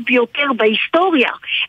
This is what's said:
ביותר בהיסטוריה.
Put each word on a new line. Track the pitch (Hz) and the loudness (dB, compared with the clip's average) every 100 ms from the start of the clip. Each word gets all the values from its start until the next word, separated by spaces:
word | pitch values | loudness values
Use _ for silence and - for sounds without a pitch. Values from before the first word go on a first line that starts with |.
| 233 | 0
ביותר | 254 233 - 285 226 | 0 0 -2 -2 2
בהיסטוריה. | 220 214 - 330 381 311 - - - - | 2 0 0 0 2 2 0 -4 -8 -6